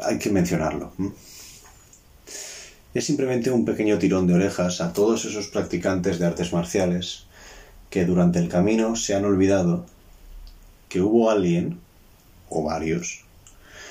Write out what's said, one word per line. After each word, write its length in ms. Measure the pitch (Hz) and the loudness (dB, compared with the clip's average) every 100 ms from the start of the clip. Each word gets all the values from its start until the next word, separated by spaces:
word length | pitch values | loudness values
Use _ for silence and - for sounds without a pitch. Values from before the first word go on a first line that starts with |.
hay 160 | - 104 | -4 -2
que 100 | 110 | 0
mencionarlo, 640 | 101 85 82 78 76 - - | 0 0 0 -2 -4 -10 -8
¿m? 120 | 98 - - - - - - - - - _ - - - - - - - - | -8 -8 -20 -20 -20 -20 -20 -20 -20 -20 _ -20 -18 -16 -14 -16 -20 -20 -8
Es 120 | 123 - | -6 -2
simplemente 440 | 143 131 123 120 | -2 0 0 0
un 160 | 123 113 | 0 0
pequeño 320 | - 107 101 | 0 2 2
tirón 300 | 92 95 90 | 2 2 4
de 80 | 87 | 4
orejas 440 | 95 90 90 - | 2 0 -2 -2
a 140 | 87 | -4
todos 320 | 95 107 113 - | 2 2 2 -2
esos 220 | 104 95 | -8 -6
practicantes 720 | 104 90 87 98 92 95 85 | -4 -4 -2 -2 -2 -2 0
de 80 | 87 | -2
artes 260 | 85 87 | -2 -2
marciales 720 | 85 85 104 90 87 90 - - - - - - - - | -2 -2 0 0 -2 -4 -12 -18 -20 -20 -20 -20 -20 -6
que 160 | 98 90 | -2 2
durante 320 | 90 87 87 | 4 4 2
el 100 | 85 | 0
camino 480 | 87 101 110 110 113 | 2 2 2 0 -2
se 200 | - 98 | -2 0
han 100 | 101 | 2
olvidado 640 | 95 95 98 87 87 - _ - - - - - - - - - | 4 4 4 2 0 -4 _ -20 -20 -20 -20 -20 -20 -20 -20 -8
que 140 | 92 | 0
hubo 300 | 98 113 110 | 4 4 4
alguien, 480 | 104 90 87 - 175 - _ - - _ - - | 4 2 0 -2 -6 -14 _ -20 -20 _ -20 -8
o 140 | 80 | -4
varios, 600 | 78 80 80 85 - - - - - - - - - | -4 -4 -2 -4 -6 -14 -20 -20 -20 -20 -20 -20 -20